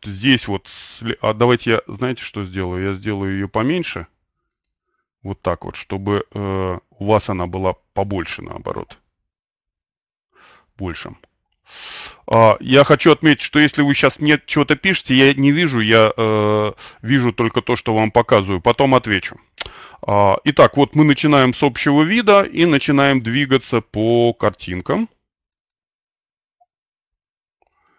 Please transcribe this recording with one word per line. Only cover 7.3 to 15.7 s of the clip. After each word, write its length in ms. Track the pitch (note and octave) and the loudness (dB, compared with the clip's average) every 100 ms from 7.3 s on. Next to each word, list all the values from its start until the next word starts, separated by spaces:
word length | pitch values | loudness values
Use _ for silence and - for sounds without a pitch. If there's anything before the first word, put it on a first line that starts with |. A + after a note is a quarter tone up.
| F#2+ F2 | -6 -6
была 280 | F#2+ F#2 - _ | -4 -4 -6 _
побольше, 480 | - G2+ F#2+ D#2+ - | -8 -6 -6 -8 -12
наоборот. 580 | G1+ G1+ - - - - _ _ _ _ _ _ _ _ _ _ _ _ _ _ _ _ _ - | -14 -12 -10 -10 -12 -20 _ _ _ _ _ _ _ _ _ _ _ _ _ _ _ _ _ -12
Больше. 380 | F#2 D#2 - - _ _ _ _ _ - - - - - - | -12 -12 -16 -20 _ _ _ _ _ -20 -18 -18 -18 -18 0
А, 240 | A2+ A2+ G#2 | 4 4 4
я 240 | A#2+ C3+ | 2 4
хочу 280 | C#3+ C#3+ D#3+ | 6 4 4
отметить, 300 | D3 D#3 C#3+ | 4 2 0
что 160 | - D3+ | -2 0
если 240 | D3 - | 0 2
вы 120 | C#3+ | 0
щас 240 | C#3 C3+ - | 2 0 0
мне 220 | D3+ D3+ - | 0 0 0
чего-то 300 | D3+ C#3+ - | -2 0 0
пишете, 380 | F#3+ F3+ - | -2 -4 0
я 200 | C3 C3+ | 4 4
не 180 | C#3 C#3 | 4 2
вижу, 280 | D3+ E3 | 2 0